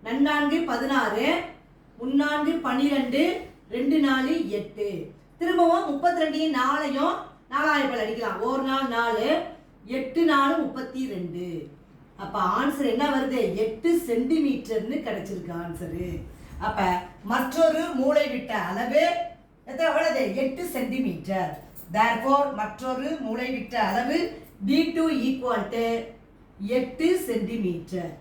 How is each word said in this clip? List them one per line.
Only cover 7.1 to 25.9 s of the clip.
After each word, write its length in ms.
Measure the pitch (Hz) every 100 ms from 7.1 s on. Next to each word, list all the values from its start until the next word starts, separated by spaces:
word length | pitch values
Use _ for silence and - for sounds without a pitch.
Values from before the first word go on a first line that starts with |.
| - - - _
நாலாம் 220 | 277 302
வாய்ப்பாடுல 300 | 285 269 240
அடிக்கலாம். 360 | 214 226 226 233 233
ஒரு 140 | 269 269
நாள் 180 | 269 262 233
நாலு, 320 | 233 220 247 330 - - - - 202 254
எட்டு 240 | - 330 330
நாலு 220 | 294 285 330
முப்பத்தி 400 | - 262 254 262 254
ரெண்டு. 320 | 190 175 170 180 160 143 - - - - -
அப்ப 160 | - 202 196 208
ஆன்சர் 300 | 277 302 247
என்ன 120 | 233 285
வருது? 280 | 269 269 254 196 185
எட்டு 260 | 220 - 330 339 -
சென்டிமீட்டர்னு 880 | 233 262 320 277 247 - 220 226 302 233
கிடைச்சிருக்கு 460 | 196 185 190 165 170
ஆன்சரு. 460 | 170 165 175 170 180 165 - - - - 214
அப்ப 140 | 214 180 180 - - 202
மற்றொரு 500 | 254 262 320 320 311 320 254
மூலை 240 | 262 302 269
விட்ட 180 | 247 - 214 180
அளவு 320 | 202 233 285 339 339 - - - _ -
எத்தனை, 200 | 269 330
எவ்வளவு? 320 | 285 320 269 262 254
எட்டு 200 | 262 269 359 247
சென்டிமீட்டர். 760 | 226 262 202 165 - 190 156 - - - - 214
Therefore, 500 | 233 220 262 277 285 208
மற்றொரு 460 | 214 - 254 262 285 311 226
மூலை 240 | 226 254 247
விட்ட 200 | - 240 190
அளவு 280 | 208 254 330 359 - - - 202
டி 120 | 277 330 330
டூ 100 | 320 277 240
equal 340 | 262 247 214 196
to 120 | 233 226